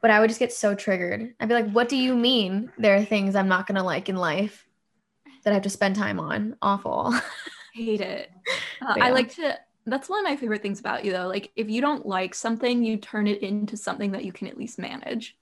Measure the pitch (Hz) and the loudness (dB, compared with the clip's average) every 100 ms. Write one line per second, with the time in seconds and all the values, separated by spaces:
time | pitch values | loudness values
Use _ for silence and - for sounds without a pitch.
0 | 226 214 220 226 240 - 208 202 - 185 | 6 6 6 4 -2 0 0 0 0 0
1 | 180 208 226 - 220 240 220 214 240 269 | 0 -4 -8 -6 0 2 4 2 2 2
2 | 254 247 240 254 190 196 240 - 220 196 | 2 4 4 2 2 -2 -4 0 4 4
3 | 208 214 196 196 190 185 196 196 185 156 | 4 0 2 2 4 2 2 0 0 -2
4 | 196 190 170 170 208 - _ _ _ _ | -2 -2 0 0 -2 -6 _ _ _ _
5 | _ _ - - 208 202 196 - 202 196 | _ _ -20 -4 0 2 0 0 0 2
6 | 208 190 160 - 214 - - 196 - 65 | -2 -4 -4 -2 -4 -2 0 0 -2 -2
7 | - 240 - - - - - 226 226 214 | 0 0 -2 -12 -16 -18 -20 -8 -2 -2
8 | 185 - - - - 523 - - 262 - | -2 -6 -10 -12 -6 -6 -6 -8 -2 4
9 | 247 262 247 - 302 - _ _ - 269 | 6 6 2 -2 -4 -4 _ _ -4 -4
10 | 269 403 381 277 233 208 208 196 - - | -2 -2 0 -2 -2 -2 -2 -4 -4 -4
11 | 208 185 180 190 - - 214 220 285 294 | -2 -2 -2 -4 -6 -6 -2 2 2 0
12 | 214 185 185 - 226 226 247 247 233 220 | -2 -2 -2 -4 -2 0 2 2 2 0
13 | - 214 208 202 190 208 208 208 - - | -4 0 0 0 -2 -2 -4 -6 -6 -4
14 | 202 190 196 175 190 - - - - - | -4 -4 -8 -8 -12 -8 -10 -8 -10 -8
15 | - 233 233 _ | -6 -6 -8 _